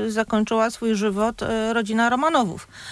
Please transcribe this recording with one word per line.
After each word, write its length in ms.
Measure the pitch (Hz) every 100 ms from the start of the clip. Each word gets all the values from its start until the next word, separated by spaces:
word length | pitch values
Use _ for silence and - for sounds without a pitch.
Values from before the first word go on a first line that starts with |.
| 220
zakończyła 600 | 214 214 214 214 226 226
swój 260 | - 226 214
żywot, 480 | 214 196 220 233
e, 300 | - 226 220
rodzina 360 | 233 208 220 233
Romanowów. 580 | 254 311 311 202 - - - -